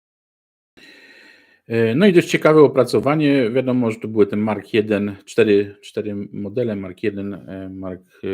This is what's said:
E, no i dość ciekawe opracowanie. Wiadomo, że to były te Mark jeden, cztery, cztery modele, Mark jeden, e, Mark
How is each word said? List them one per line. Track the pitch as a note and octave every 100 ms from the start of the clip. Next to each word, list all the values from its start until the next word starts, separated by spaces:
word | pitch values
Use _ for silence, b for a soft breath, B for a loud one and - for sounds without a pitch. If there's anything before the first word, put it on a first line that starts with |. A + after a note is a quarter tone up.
| _ _ _ _ _ _ _ _ B B B B B B B B -
E, | A#2 A2+
no | B2 G#3
i |
dość | F3 -
ciekawe | D#3+ D#3+ D#3
opracowanie. | C#3 C3 A#2+ A#2 B2+ D#3 D3 C#3+ A#2
Wiadomo, | B2+ B2+ B2+ A#2
że | G#2+
to | A2
były | A2 G2+
te | G#2
Mark | G#2+ G#2 -
jeden, | A2+ G#2+ G2+ G2+ G2+
cztery, | - - A2 G2+ G2+ -
cztery | - - G#2 G2+ G2+
modele, | G#2 G2+ G#2+ A#2+ G2+
Mark | F#2+ F2+
jeden, | G#2+ G2+ G2+
e, | G2+ B1 F#2+ F#2+
Mark | F#2+ F#2+ F2+ _ _ G2